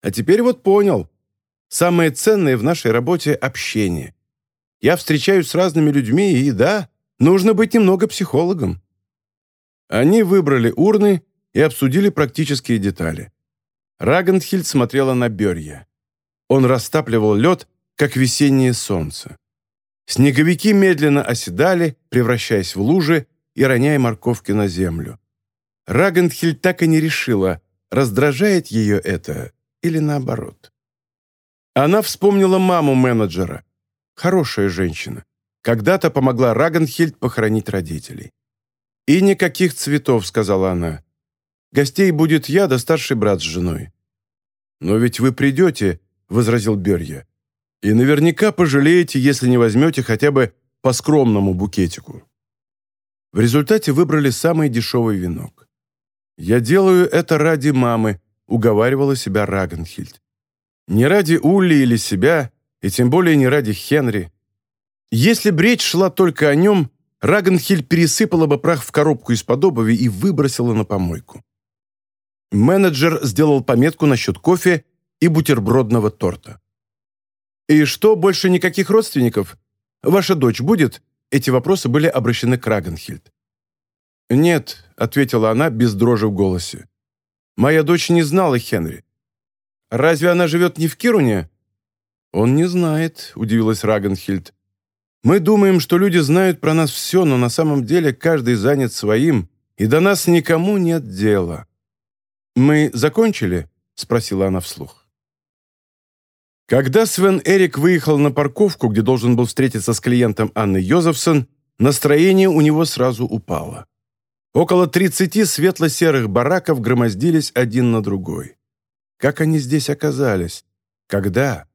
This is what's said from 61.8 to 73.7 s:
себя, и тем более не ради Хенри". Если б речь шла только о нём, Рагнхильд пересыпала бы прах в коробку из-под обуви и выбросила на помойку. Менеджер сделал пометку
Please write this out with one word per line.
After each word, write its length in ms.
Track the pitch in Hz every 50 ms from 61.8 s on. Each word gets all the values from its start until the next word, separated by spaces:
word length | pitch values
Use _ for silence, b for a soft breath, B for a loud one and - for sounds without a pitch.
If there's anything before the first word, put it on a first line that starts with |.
| 131 120 120
себя, 540 | 110 - - 104 92 110 147 170 156 131 120 _ _ _ _ _ _
и 80 | - 98
тем 200 | - - 123 123
более 260 | 135 180 180 170 156
не 120 | 143 131
ради 260 | 127 139 147 131 107 104
Хенри". 580 | - - - - 151 135 120 104 101 87 78 _ _ _ _ _ _ _ _ _ _ _ _ _ _ _ _
Если 400 | - 113 123 208 233 226 - 208
б 100 | 180 156
речь 200 | 175 226 240 -
шла 280 | - - - 175 190 180
только 400 | - - 190 175 - - 151 147
о 60 | 143
нём, 360 | 151 180 208 208 185 147 120 _ _ _ _ _ _
Рагнхильд 640 | - - 175 208 180 190 185 165 - - 196 165 127 _
пересыпала 560 | 170 160 170 151 - - 220 214 185 165 160
бы 120 | 147 143
прах 260 | 127 - 160 170 139 -
в 80 | -
коробку 420 | - 156 143 156 143 120 - - 120
из-под 320 | 107 - - 120 139 165
обуви 280 | 190 131 117 113 110 117
и 140 | 190 131
выбросила 640 | 120 101 90 127 202 170 131 135 135 - - 120 120 110
на 120 | 110 104
помойку. 580 | - 104 98 92 85 82 - - _ - - _ _ _ _ _ _ _ _ _ _ _ _ _ _ _ _ _ _ _ _ _ _
Менеджер 680 | - 101 110 147 185 196 196 180 151 127 143 170 160 - -
сделал 400 | 123 98 139 156 151 143 135 123
пометку 420 | -